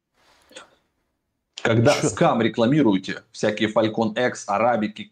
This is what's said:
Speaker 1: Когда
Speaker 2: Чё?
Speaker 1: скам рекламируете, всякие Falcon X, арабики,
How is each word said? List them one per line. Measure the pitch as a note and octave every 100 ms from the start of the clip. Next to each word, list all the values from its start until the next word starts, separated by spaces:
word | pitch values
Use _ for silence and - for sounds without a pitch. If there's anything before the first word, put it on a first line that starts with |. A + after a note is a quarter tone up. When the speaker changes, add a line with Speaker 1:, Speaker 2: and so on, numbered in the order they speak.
| _ _ _ _ _ - - _ _ _ _ _ _ _ _ -
Speaker 1:
Когда | - A2+ A#2+
Speaker 2:
Чё? | C#3+ D3
Speaker 1:
скам | - E3+ A#2+
рекламируете, | A2 A2+ A#2 D3+ A2+ F#2+ F#2+ E2+ -
всякие | - A2 G#2+ G#2+
Falcon | A#2 A2 A2 A2 G#2+
X, | B2 A2 -
арабики, | G2+ A#2 A#2 G#2+ - G#2